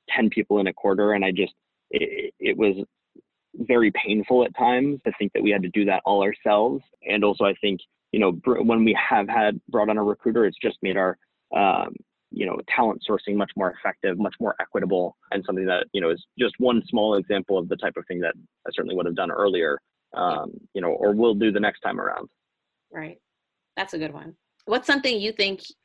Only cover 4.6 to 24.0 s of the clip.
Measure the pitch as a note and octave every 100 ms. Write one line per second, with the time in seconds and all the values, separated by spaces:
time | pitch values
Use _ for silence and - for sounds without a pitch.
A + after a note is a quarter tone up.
4.6 | A#2+ B2 C#3 C#3 A2+ - G2+ - G#2 G2+
5.6 | F2+ G#2 G2+ F#2+ - G2+ F#2+ - G#2+ G#2
6.6 | A#2 C#3 - _ - G#2 G#2 G2 G2+ F#2+
7.6 | G#2 F#2 - _ _ G#2+ F#2+ E2+ B2+ A#2+
8.6 | A2+ A2+ A2+ G#2 - A#2 G2+ A2+ G#2+ G#2+
9.6 | - A#2 G#2+ G#2+ G#2 G2+ B2 A#2 G2+ -
10.6 | G#2+ - F#2+ F#2+ F#2 F2 _ _ _ -
11.6 | G2 F2+ G1+ - - _ _ - F#2+ -
12.6 | - - A2+ - - G2+ - G2+ G2 -
13.6 | F#2 - G2+ - G2 F2+ G2 - G#2+ -
14.6 | - G2+ F#2+ F#2 F2+ - _ G2 F#2+ F#2
15.6 | F#2 F2+ - G2 E2+ E2+ - - A#2 -
16.6 | B2+ A#2 - A#2 G#2+ G2+ F#2 G2+ F#2 F#2+
17.6 | F2+ F2+ F2+ - - F2+ E2 - - _
18.6 | - - F2+ F#2 F2 E2+ F2 E2 G2+ F#2
19.6 | E2 C#2+ - _ _ - F2+ D2+ - -
20.6 | - G2 F2 - G#2 G#2 A#2 G#2 A2 G2+
21.6 | G#2 - G2 F#2+ F#2+ G1+ - _ _ _
22.6 | _ _ _ E3 D#3 F3 _ _ _ _
23.6 | _ - F#3+ E3